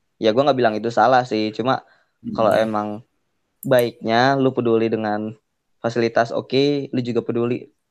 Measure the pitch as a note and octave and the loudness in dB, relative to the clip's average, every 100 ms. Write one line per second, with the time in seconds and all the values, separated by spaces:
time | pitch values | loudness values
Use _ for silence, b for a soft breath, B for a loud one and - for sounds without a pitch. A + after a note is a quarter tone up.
0 | _ - A2 A2+ D3 C3 A#2 G#2+ A2+ A2+ | _ -2 0 2 2 2 0 0 -2 2
1 | A2+ C3 B2 A2 G#2+ G#2+ B2 B2+ - _ | 4 4 2 -2 -2 -4 -4 -4 -6 _
2 | _ _ A#2+ A2 A2 G#2 A2+ G#2+ G#2 G#2+ | _ _ -8 0 2 2 0 -2 -6 -8
3 | - _ _ _ _ - C#3 B2+ A#2+ - | -14 _ _ _ _ -10 0 2 2 -4
4 | A2+ A#2 C3 C#3 C3 B2+ A#2 A2+ A2+ A2 | -2 2 2 2 0 0 0 2 0 -2
5 | G#2+ G#2 G#2+ A2+ _ _ _ _ A#2 A#2+ | -4 -4 -6 -12 _ _ _ _ -6 -2
6 | A#2 A2 B2 - A2+ C3+ C#3+ C#3+ C3+ C3 | 0 0 0 -4 -2 0 0 0 -4 -4
7 | A#2+ A#2 A2+ A#2 A#2+ B2 - _ _ | -2 -4 -2 -2 -2 -4 -8 _ _